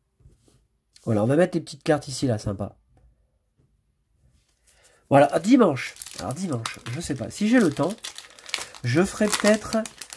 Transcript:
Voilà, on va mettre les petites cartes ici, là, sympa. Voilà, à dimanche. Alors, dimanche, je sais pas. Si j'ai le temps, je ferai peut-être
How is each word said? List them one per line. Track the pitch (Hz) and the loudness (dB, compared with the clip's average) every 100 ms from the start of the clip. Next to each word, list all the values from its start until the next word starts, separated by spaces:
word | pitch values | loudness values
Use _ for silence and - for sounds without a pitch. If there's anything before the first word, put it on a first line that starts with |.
| _ _ - _ _ _ _ _ _ _ | _ _ -20 _ _ _ _ _ _ _
Voilà, | - 107 | -2 0
on | 110 | 2
va | 143 | 4
mettre | 180 170 | 2 0
les | |
petites | - - | -8 -10
cartes | - 151 135 | -2 -2 -2
ici, | 131 139 | -4 -2
là, | 107 | -2
sympa. | - 98 98 - _ _ _ _ _ _ _ _ _ _ _ _ _ _ _ _ _ _ _ _ _ _ _ | -4 -6 -8 -12 _ _ _ _ _ _ _ _ _ _ _ _ _ _ _ _ _ _ _ _ _ _ _
Voilà, | 139 143 | 4 6
à | 170 | 2
dimanche. | 175 262 208 131 - - - - | 4 6 6 2 -6 -12 -14 -10
Alors, | 90 | -8
dimanche, | 139 190 123 113 - - | -6 -6 -6 -6 -10 -10
je | 127 | -10
sais | 170 131 | -6 -6
pas. | 113 | -8
Si | - 208 | -4 2
j'ai | 254 | 4
le | 185 | 4
temps, | - 151 220 - - - - - - - - | 2 -4 -4 -12 -16 -20 -20 -10 -10 -10 -10
je | 120 135 | -2 0
ferai | 196 - 208 | 0 0 -2
peut-être | - 208 214 - 226 220 - - | 2 2 2 0 -6 -6 -14 -20